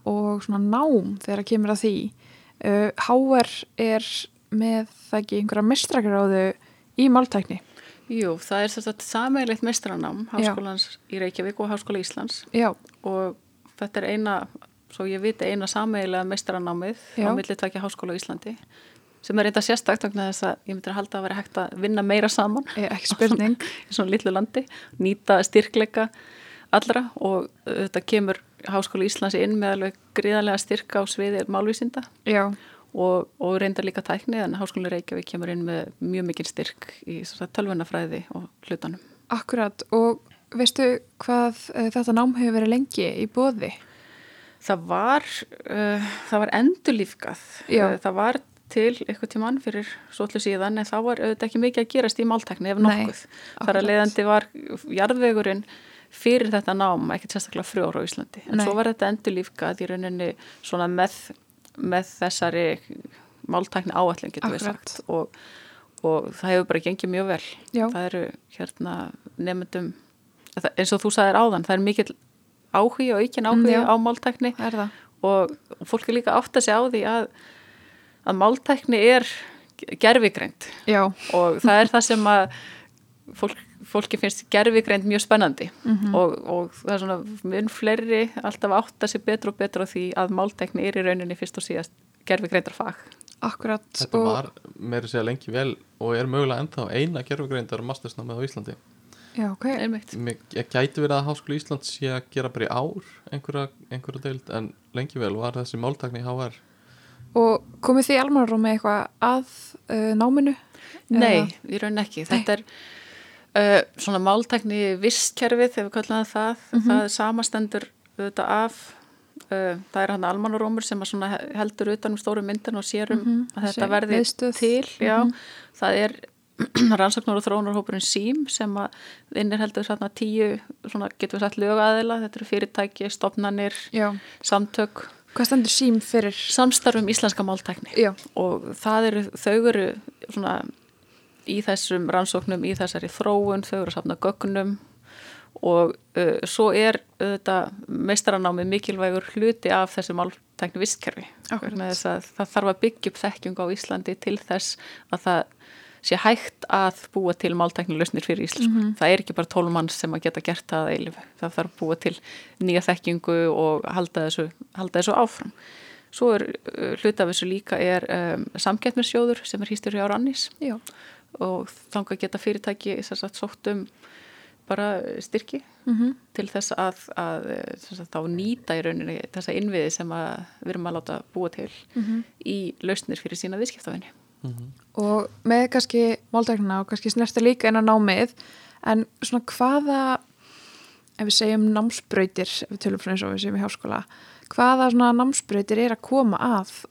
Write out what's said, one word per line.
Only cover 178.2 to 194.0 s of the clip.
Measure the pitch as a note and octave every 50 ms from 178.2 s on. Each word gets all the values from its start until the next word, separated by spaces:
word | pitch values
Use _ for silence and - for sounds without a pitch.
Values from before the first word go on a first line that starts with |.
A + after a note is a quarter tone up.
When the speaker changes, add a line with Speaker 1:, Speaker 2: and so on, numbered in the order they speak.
| D#3+ E3+
Speaker 2:
nýta | F3 F3+ G3 A3 B3 A#3+ - - E3 E3
í | D#3+
rauninni | E3 E3 E3 D#3 E3 E3 - - - -
þessa | F#3 - - -
innviði | - G#3 G#3 F#3+ E3+ D3 D#3+
sem | - - E3+ E3
að | E3 E3 D#3+ - - - F3 - - _ -
við | F3
erum | F3+ F3+ E3+
að | E3+ E3+
láta | E3 - - - - - - -
búa | F#3 F3+ E3+
til | - - G3+ - - - - _ -
Speaker 1:
Mhm. | A#3+ G#3 A3 A3+ A#3 A#3 - _ _ -
Speaker 2:
í | - G3 G3+ F#3 F3 - _
lausnir | - F#3 G3 - - - F#3
fyrir | - - E3 E3+
sína | - - F#3 F#3+
viðskiptavini. | G3+ B3 B3+ - - - D#3+ - F3+ - - - _ _ _ _ _ -
Speaker 3:
Mhm. | B2+ A#2+ A#2+ A#2+ C3 - - _ _ _
Speaker 1:
Og | A3 G#3 G#3 G#3 G#3+ G3+ - - - -
með | A3+ A#3 A#3+ B3 B3
kannski | C4 B3 - - - A#3 A#3 A3+ A3+ - _ _ A#3
máltæknina | A#3 A3+ A#3 A3+ G#3 G#3 F#3+ F#3+ F#3+
og | G3
kannski | - G#3+ G3+ - G#3+
snerta | - A#3 A#3 - - A#3
líka | A#3 B3 B3 B3 -
inn | A3 A3
á | A3+ A3
námið, | A3 A3 A3 G#3 G3 F#3 G3+ A#3+ A#3+ - - - - - - - - - - -
en | A3+ A3 A3 A3 - _ _
svona | - - B3 A#3+ A#3+
hvaða, | - - - B3 B3+ C#4 D4 D4 C#4+ C#4 C4+ C4+ C4 B3+ - - _ _ _ _ - - - - - - - - - - _ _ _ _ -
ef | G#3+
við | G#3 -
segjum | - A3 G#3+ A3 G#3+ G#3+ G#3+ G#3+
námsbrautir, | G#3+ A3 A#3 - - - _ G#3 G3 F#3+ F#3+ - F#3 F#3 - - - -
ef | -
við | G#3 -
tölum | - G3 G3 F#3+
svona | - F#3 F#3+
eins | F#3+ G3+
og | G3 G3
við | F#3+
segjum | G3+ G3+ G3+
í | G3 G3+
háskóla, | G3+ - - - - - -